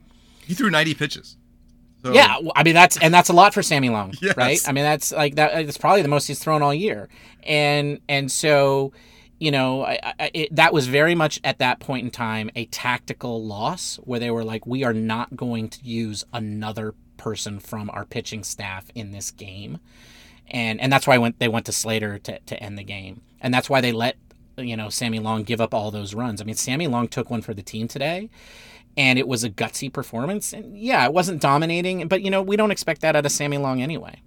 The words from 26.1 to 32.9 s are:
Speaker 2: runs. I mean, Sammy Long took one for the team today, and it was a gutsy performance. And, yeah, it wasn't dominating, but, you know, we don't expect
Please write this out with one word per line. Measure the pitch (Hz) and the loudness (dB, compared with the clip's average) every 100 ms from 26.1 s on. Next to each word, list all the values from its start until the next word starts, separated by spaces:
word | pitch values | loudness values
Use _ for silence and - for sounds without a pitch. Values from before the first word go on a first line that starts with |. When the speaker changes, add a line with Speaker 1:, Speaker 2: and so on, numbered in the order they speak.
Speaker 2:
runs. | 104 123 104 | -6 -6 -6
I | |
mean, | 104 | -8
Sammy | 107 - 131 170 | -6 -4 -2 -2
Long | 120 117 | -2 -2
took | - 117 | -4 -4
one | 117 | -6
for | 104 | -8
the | 101 | -10
team | 95 110 117 | -10 -8 -8
today, | - 139 175 220 - - - - - _ - | -4 -4 -4 -8 -16 -20 -20 -20 -20 _ 2
and | 131 127 | 4 4
it | 131 | 2
was | 123 | 0
a | 117 | -2
gutsy | 98 110 - - | -4 -6 -6 -10
performance. | - 127 117 139 208 - | -8 -8 -6 -4 -4 -8
And, | - - 202 | -10 -14 -10
yeah, | 226 233 | -2 2
it | 127 | 4
wasn't | 165 170 165 | 2 0 2
dominating, | 147 143 165 170 180 185 160 | 2 4 2 -2 -2 -4 -2
but, | 185 | 0
you | 196 | 0
know, | 190 | 0
we | 196 208 | 0 2
don't | 214 | 2
expect | 190 - | 0 -4